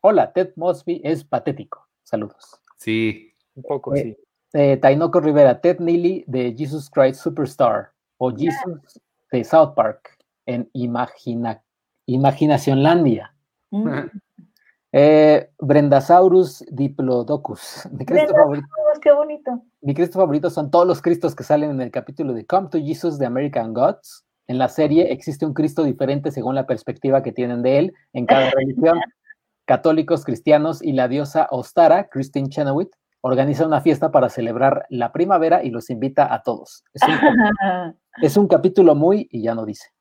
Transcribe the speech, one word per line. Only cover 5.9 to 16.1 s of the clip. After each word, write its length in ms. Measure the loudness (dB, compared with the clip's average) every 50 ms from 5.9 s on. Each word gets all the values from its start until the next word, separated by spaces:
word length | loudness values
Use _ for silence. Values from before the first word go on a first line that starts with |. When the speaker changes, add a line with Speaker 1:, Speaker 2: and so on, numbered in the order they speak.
| -2 0 0 -2 -4 -4 -8
Speaker 1:
de 260 | -8 -6 -4 -4 -4 -6
Jesus 340 | -8 -10 -10 -10 -12 -12 -6
Christ 280 | _ 2 2 2 2 -2
Superstar 720 | -8 -8 -6 -4 -8 -8 -2 0 0 0 0 -2 -8 _ _ _ _ _ _
o 140 | _ -6 -4
Jesus 720 | -4 -2 -4 -4 -4 -4 -8 -10 -10 -12 _ _ _ -20 _ _ _ _ _ _
de 120 | -6 -6 -4
South 300 | 2 4 4 4 4 2
Park 400 | -2 -2 -2 -2 _ _ -20 _ _ _ _ _ _ _
en 240 | -8 -8 -8 -8 _ _
Imagina-, 920 | -8 -6 -6 -4 -6 -6 -8 -10 _ _ -8 -8 -6 -6 -6 -8 _ _ _ _ _ _ _ _ _ _
Imaginacionlandia". 1300 | -4 -2 0 0 0 0 2 0 0 0 0 0 0 0 2 2 2 2 4 2 2 0 -2 -6 -16 _ _ _ _ _ _ _ _
Speaker 4:
Mm. 180 | -6 -6 -4 -4 -6 -6 -10 -12 -16 -20 _ _ _ -20 -20 _ _ _ _ _ _ _ _ _ 2
Speaker 1:
Eh, 560 | 4 6 6 6 6 6 6 6 4 2 _ _ _
Brendasaurus 1040 | -2 2 2 2 4 4 2 2 4 6